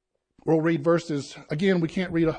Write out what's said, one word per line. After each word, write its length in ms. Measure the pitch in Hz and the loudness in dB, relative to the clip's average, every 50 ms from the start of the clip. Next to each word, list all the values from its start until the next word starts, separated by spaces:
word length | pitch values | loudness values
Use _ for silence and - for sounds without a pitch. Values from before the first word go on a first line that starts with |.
| _ _ _ _ _ _ _ _ _ | _ _ _ _ _ _ _ _ _
We'll 160 | - 160 160 | 0 2 2
read 240 | 156 170 170 151 139 | 2 2 0 0 2
verses, 520 | 170 170 165 - - 151 143 135 - - - - - | 2 2 2 0 -2 -6 -6 -6 -8 -14 -18 -10 -8
again, 300 | 160 151 196 196 190 175 | -4 0 2 2 2 2
we 80 | 165 151 | 0 0
can't 240 | - 190 185 180 170 | -2 -4 -6 -2 0
read 160 | 165 165 160 156 | 0 0 0 0